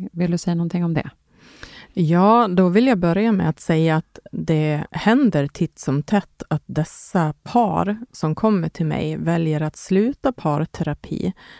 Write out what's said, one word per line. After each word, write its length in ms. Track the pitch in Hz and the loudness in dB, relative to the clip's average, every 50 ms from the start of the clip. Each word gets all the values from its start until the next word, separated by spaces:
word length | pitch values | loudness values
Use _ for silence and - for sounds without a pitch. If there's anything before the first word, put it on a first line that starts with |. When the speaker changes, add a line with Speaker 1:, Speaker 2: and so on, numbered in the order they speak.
| 185 - | -14 -10
Speaker 1:
Vill 200 | - 170 180 170 | -4 -4 -2 -2
du 60 | 175 | -2
säga 180 | 170 - 180 170 | -2 -2 -2 -2
någonting 300 | 170 170 165 - 175 175 | -2 -2 -2 -2 -2 -2
om 80 | 170 160 | -2 -2
det? 160 | 151 - - - _ _ _ _ _ - - - - - - - - - - _ | -2 -4 -6 -12 _ _ _ _ _ -20 -20 -20 -20 -20 -20 -20 -20 -20 -8 _
Speaker 2:
Ja, 540 | 190 170 151 170 175 190 208 226 240 233 202 | 0 2 4 4 4 6 6 6 6 4 4
då 200 | 180 180 185 180 | 4 4 4 4
vill 180 | 175 220 254 | 4 4 4
jag 100 | 269 240 | 4 2
börja 340 | 175 175 170 170 190 220 226 | 2 2 2 2 2 2 2
med 180 | 214 190 175 156 | 2 2 0 0
att 100 | 160 - | -2 -2
säga 360 | - - 165 160 165 165 156 | -2 0 2 2 4 4 2
att 240 | 160 - _ _ - - - | 0 0 _ _ -20 -20 -12
det 520 | - 175 160 160 160 156 156 151 151 147 151 - | -10 -6 -2 0 0 0 0 0 -2 -4 -6 -8
händer 560 | - 160 - 202 233 269 285 214 - 147 139 | -10 -2 0 2 4 4 4 2 2 2 -2
titt 320 | 143 - - 170 - - - | -2 -2 -4 -4 -4 -4 -8
som 240 | - - 131 143 147 | -4 -2 -2 -2 0
tätt 400 | - 214 202 - - _ _ - - | 0 0 0 0 -4 _ _ -6 -4
att 140 | 156 151 - | -4 -4 -4
dessa 680 | - - 151 160 - - - - - - 185 160 156 - - _ | -6 -4 -4 -4 -4 -6 -12 -12 -4 0 0 0 0 -2 -6 _
par 540 | - - 240 233 190 160 170 170 202 214 226 233 - | -2 0 2 2 2 0 0 0 -2 -4 -6 -10 -16
som 240 | - - - 156 156 | -8 -4 -4 -4 -2
kommer 340 | - - 220 214 185 165 156 | 0 0 2 2 0 0 -4
till 160 | - - 165 | -4 -4 -4
mig 320 | 151 147 131 - 156 156 | -2 -2 -2 -2 -4 -4
väljer 440 | 156 156 165 170 165 165 160 151 147 | -4 -2 -2 0 0 0 0 0 -2
att 140 | 156 151 - | -2 -4 -6
sluta 560 | - - - 190 190 214 254 285 - - 269 | -8 -4 0 0 2 2 0 -2 -2 -4 -4
parterapi 1040 | 247 - - 156 147 151 160 - - - 170 151 147 - - - - - - 185 - - - - - - | -4 -2 -2 -2 0 0 -2 -4 -6 -6 -6 -6 -6 -8 -8 -10 -8 -6 -4 -6 -6 -8 -16 -20 -20 -20